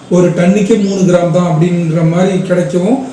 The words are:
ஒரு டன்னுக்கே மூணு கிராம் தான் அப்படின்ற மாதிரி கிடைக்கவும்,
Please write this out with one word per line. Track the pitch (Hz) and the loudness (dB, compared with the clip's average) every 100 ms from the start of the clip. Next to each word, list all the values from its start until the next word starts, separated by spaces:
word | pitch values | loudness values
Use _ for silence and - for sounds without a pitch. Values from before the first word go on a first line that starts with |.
| - | -2
ஒரு | 180 175 | 0 2
டன்னுக்கே | 175 180 208 202 214 | 2 2 2 2 0
மூணு | 196 190 | 0 0
கிராம் | 175 175 170 | 0 0 0
தான் | 175 175 156 | 0 0 0
அப்படின்ற | 175 175 165 165 160 | 0 0 -2 0 0
மாதிரி | 175 190 185 | 0 0 -2
கிடைக்கவும், | - 175 160 180 196 262 - | -2 -2 -2 -2 -2 -2 -4